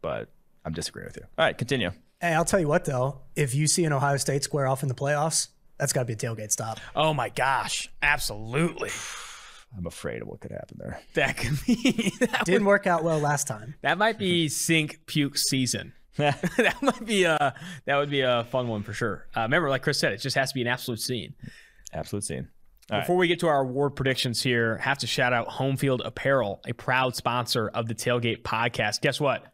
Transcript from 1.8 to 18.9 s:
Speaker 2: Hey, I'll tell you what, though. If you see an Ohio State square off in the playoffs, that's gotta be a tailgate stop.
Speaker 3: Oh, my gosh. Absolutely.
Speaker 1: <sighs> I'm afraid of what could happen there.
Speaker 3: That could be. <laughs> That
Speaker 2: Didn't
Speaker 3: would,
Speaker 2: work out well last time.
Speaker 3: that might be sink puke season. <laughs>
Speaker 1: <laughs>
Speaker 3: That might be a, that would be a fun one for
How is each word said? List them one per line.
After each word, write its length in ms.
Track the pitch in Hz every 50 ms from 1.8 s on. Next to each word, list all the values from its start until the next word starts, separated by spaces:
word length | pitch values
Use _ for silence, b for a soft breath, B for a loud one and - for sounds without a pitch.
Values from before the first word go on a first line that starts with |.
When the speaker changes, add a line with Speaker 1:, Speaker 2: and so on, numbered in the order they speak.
| 98 87 - - _ _ _ _
Speaker 2:
Hey, 140 | - 170 160
I'll 100 | 156 170
tell 140 | - - 196
you 80 | 170
what, 180 | 143 147 180 180
though. 360 | 151 135 123 127 139 143 - - - -
If 200 | - 147 131 120
you 100 | 143 156
see 200 | 143 - 180 170
an 60 | 156 147
Ohio 240 | 135 135 143 143
State 260 | 135 - - 135 147 -
square 240 | - - 147 135
off 160 | 131 135 131 151
in 40 |
the 60 | 139 120
playoffs, 540 | - 139 143 147 143 151 160 160 - - - _ _ _ - - -
that's 140 | 143 135 -
gotta 120 | 135 123
be 80 | 117 113
a 20 |
tailgate 360 | 104 - 117 113 110 107 104
stop. 280 | - - 113 113 113 B B B B
Speaker 3:
Oh, 160 | - 151 160
my 180 | 151 139 120 -
gosh. 600 | - - 127 135 135 120 104 - - - - - - - -
Absolutely. 880 | 147 147 147 - - 110 104 110 113 120 143 165 - 90 - - - -
Speaker 1:
<sighs> 800 | - - - - - - - - - - - - - - _ -
I'm 120 | 95 87
afraid 340 | 82 - - - 76 57 57
of 60 | 53
what 140 | 50 - -
could 100 | - -
happen 260 | - - - - - 50
there. 220 | 50 - - - - - -
Speaker 3:
That 220 | 160 139 135 -
could 200 | - - 135 151 131 -
be. 480 | - 233 233 - 262 - - 220 190 -
<laughs> 40 | -
That 260 | 254 240 - 233 -
Speaker 2:
Didn't 200 | 269 240 233 208
Speaker 3:
would, 20 |
Speaker 2:
work 180 | 196 202 202 202
out 180 | 190 175 165 160
well 140 | 170 160
last 300 | 151 147 147 147 135 -
time. 260 | - 113 104 107 127 151 -
Speaker 3:
that 160 | - 139 165
might 220 | 180 208 226 220 214
be 280 | 202 185 175 170 160
sink 600 | 147 139 - - - 165 160 151 147 - - _
puke 320 | - - 156 143 135 - -
season. 540 | - - 143 131 127 117 - 101 90 - -
<laughs> 60 | - -
Speaker 1:
<laughs> 100 | _ _
Speaker 3:
That 640 | - 147 147 139 - - 165 - - 226 185 - - 277
might 200 | 277 - - 226
be 200 | 214 220 196 180
a, 320 | 170 156 147 147 135 - B 170 185 175 139 B
that 120 | - 143
would 140 | 139 143 143
be 100 | 143 139
a 220 | 131 127 123 120 117 120
fun 160 | - 131 123
one 160 | 120 110 104 101
for 100 | -